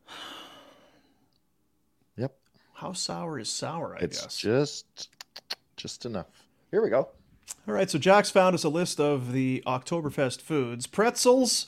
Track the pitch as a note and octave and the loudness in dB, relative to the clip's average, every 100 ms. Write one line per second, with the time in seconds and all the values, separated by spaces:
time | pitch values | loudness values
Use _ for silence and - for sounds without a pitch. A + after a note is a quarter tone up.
0 | _ - - - - - - - _ _ | _ -16 -14 -16 -18 -20 -20 -20 _ _
1 | _ _ _ _ _ _ _ _ _ _ | _ _ _ _ _ _ _ _ _ _
2 | _ - C3 _ _ _ _ - E3 F3+ | _ -8 -8 _ _ _ _ -14 -10 -6
3 | - E3+ E3+ C#3+ G#2 - B2+ E3+ A2 F2+ | -6 -6 -6 -8 -8 -6 -6 -6 -8 -4
4 | F2 - - - G2 B2 C#3+ - - - | -6 -6 -10 -6 0 2 2 -2 -16 -18
5 | - _ - - - - _ - - - | -18 _ -20 -20 -14 -14 _ -14 -12 -10
6 | B2 G2+ - _ _ _ - G3 A3+ A#2 | -8 -6 -8 _ _ _ -2 0 4 2
7 | - - _ _ - - - G#3 G3 D#3 | 0 -6 _ _ -18 -16 -6 -2 0 2
8 | F3+ G3+ G3 G3 F#3 E3+ D#3+ D#3+ F3+ - | 6 6 6 4 4 4 0 0 -2 2
9 | D3 C#3+ B2 B2+ C3 C3 - B2+ - E3+ | 2 2 0 0 0 -2 -2 -4 -2 -4
10 | D3 C3+ C3 - - D#3 B2 A#2+ B2+ - | -4 -2 -2 -2 -2 -2 0 -4 -6 0
11 | A3+ A#3+ B3 B3+ A#3+ - | 0 4 4 6 4 0